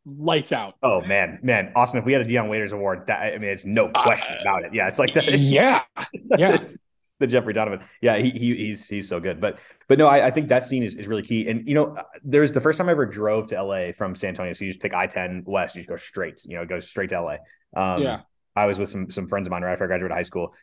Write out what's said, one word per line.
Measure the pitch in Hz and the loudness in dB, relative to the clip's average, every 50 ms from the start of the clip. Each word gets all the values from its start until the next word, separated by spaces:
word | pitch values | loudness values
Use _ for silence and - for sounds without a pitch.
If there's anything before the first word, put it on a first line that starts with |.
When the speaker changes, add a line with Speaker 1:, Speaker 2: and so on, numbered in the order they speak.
| _ | _
Speaker 1:
lights | 147 139 143 147 165 165 156 - - 151 | -18 -14 -6 -2 0 0 0 0 0 -2
out. | 123 107 98 - _ - | -2 -4 -8 -10 _ 0
Speaker 2:
Oh, | 131 104 92 87 | 2 2 2 0
man, | 92 98 101 92 87 - - - | 0 0 0 0 0 -4 -6 0
man, | 127 120 104 95 95 - | 0 2 2 0 0 2
Austin, | 120 123 120 - 127 | 2 2 2 2 -2
if | 107 | 0
we | 123 135 | 2 2
had | 135 120 | 2 2
a | |
Dion | 113 120 123 110 107 | 2 0 0 0 0
Waiters | 107 110 107 98 104 | -2 -2 -2 -4 -4
Award, | 104 98 98 95 90 92 - | -4 -2 -2 -2 -4 -2 -4
that, | 107 - 92 90 85 | -4 -2 -2 -4 -4
I | 107 | -4
mean, | 107 101 | -4 -6
it's | 98 95 - | -6 -6 -6
no | 95 104 113 110 - 113 | -2 2 2 2 4 2
Speaker 1:
Uh, | - - | 2 4
Speaker 2:
question | 120 113 - - - - - | 4 4 2 0 -8 -8 -6
about | - 98 98 92 87 | -2 -2 -2 -2 -2
it. | 85 101 | -4 -2
Yeah, | 113 98 95 | -2 -2 -2
it's | 95 - | 2 2
like | 131 127 - | 0 2 4
that. | 160 139 | 2 2
<laughs> | - 139 143 | 4 4 4
Speaker 1:
yeah, | 139 139 135 139 220 262 254 - - - _ - - - - - - - 262 139 | 4 6 6 6 6 6 4 2 0 -4 _ -12 -12 -10 -10 -14 -2 2 4 4
yeah. | 165 190 170 | 6 6 4
Speaker 2:
It's | - - - - - _ _ _ _ _ _ _ _ | 2 0 -2 -14 -20 _ _ _ _ _ _ _ _
the | 139 | 0
Jeffrey | 123 117 127 117 110 104 | 2 4 2 2 2 -2
Donovan. | 110 107 107 98 95 - - _ _ | -2 -2 -2 -2 -6 -10 -16 _ _
Yeah, | - 120 113 | 4 4 4
he, | 107 127 123 | 4 2 0
he, | 123 113 117 120 120 | 0 0 0 0 0
he's, | - 104 107 107 101 - - | 0 -2 -6 -6 -8 -10 -8
he's | 104 101 98 | -8 -8 -6
so | - 90 87 | -4 -6 -4
good. | 85 92 87 80 90 | -4 -4 -6 -2 -4
But, | 104 - - - - - _ _ _ | -4 -4 -4 -14 -20 -20 _ _ _
but | 135 143 | 6 8
no, | 156 | 8
I, | 147 139 143 - 127 | 8 8 8 6 4
I | |
think | - 156 151 - | 2 2 2 4
that | 123 127 127 | 2 2 2
scene | - 135 131 120 | 0 -2 -2 -2
is, | 104 92 | -2 -4
is | - 101 | -8 -8
really | 98 110 107 101 | -6 -6 -6 -4
key. | - 120 113 107 110 | -2 -2 -2 0 -2
And, | 110 113 113 120 | -4 -4 -2 0
you | 143 | 2
know, | 151 147 147 147 - | 2 2 0 -2 -10
uh, | - - _ - _ | -14 -14 _ -16 _
there's | 143 127 147 151 143 - | 2 4 4 4 6 2
the | 135 120 | 2 2
first | 151 156 160 | 2 2 2
time | 180 175 | 2 0
I | 170 | 2
ever | 147 135 | 2 2
drove | 104 90 104 104 107 107 110 110 110 | -2 -2 -2 -2 0 0 0 -2 -4
to | 107 92 | -4 -6
L | 98 98 98 | -4 -4 -2
A | 95 90 87 85 | -4 -4 -6 -4
from | - 104 92 92 | -6 -6 -6 -6
San | - - 95 | -6 -6 -6
Antonio. | 90 - 92 90 87 | -6 -6 -8 -8 -8
So | - 101 | -8 -8
you | 98 | -10
just | 92 92 | -10 -6
take | - 101 - | -6 -4 -2
I | 90 92 | -2 -2
ten | 92 - 98 92 90 90 90 90 | -2 -2 -6 -6 -6 -8 -10 -8
West, | 95 98 95 90 85 - | -4 -2 -2 -2 -2 -6
you | - | -14
just | - - | -12 -12
go | 87 | -12
straight, | - - - _ - 92 82 73 - - | -12 -12 -12 _ -8 -8 -8 -8 -16 -18
you | - 90 | -14 -10
know, | 85 87 | -10 -8
it | 85 | -8
goes | 90 87 82 - | -8 -10 -10 -10
straight | - - 98 90 | -8 -6 -6 -4
to | 95 | -4
L | 87 85 82 | -6 -4 -6
A. | 73 71 - _ _ _ _ _ - - | -8 -10 -12 _ _ _ _ _ -4 -4
Um, | 95 95 92 87 139 | -2 -2 0 0 -2
Speaker 1:
Yeah. | 131 117 - - _ _ _ _ _ _ | -2 -4 -6 -10 _ _ _ _ _ _
Speaker 2:
I | 104 104 | 0 0
was | 104 98 92 | 0 0 -2
with | 101 98 | -4 -6
some, | - 101 95 92 | -6 -8 -10 -8
some | - - 95 90 | -8 -10 -8 -4
friends | - 101 95 | -4 -6 -4
of | 90 90 | -4 -6
mine | 90 90 | -6 -4
right | 90 90 | -4 -4
after | 87 - | -2 -2
I | |
graduated | 90 92 90 90 92 82 | -2 -2 -4 -4 -4 -4
high | 87 90 | -6 -6
school, | - - 90 85 82 - _ | -6 -6 -6 -6 -6 -10 _